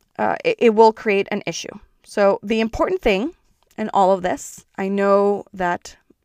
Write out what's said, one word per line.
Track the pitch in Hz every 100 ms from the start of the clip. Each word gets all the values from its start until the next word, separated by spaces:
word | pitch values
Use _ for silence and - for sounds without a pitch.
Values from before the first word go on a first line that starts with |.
| _ -
uh, | 214 -
it, | - -
it | 233
will | 214 226
create | 220 220 196 -
an | 202 -
issue. | - - - _ _
So | - - 196 -
the | 202 220
important | 220 - 339 370
thing | 240 190 294 - _ _ _ -
in | 220
all | 196 190
of | 190
this, | 180 277 - - _ -
I | 196
know | 196 196 202 202 202 -
that | 190 180 170 - - _ _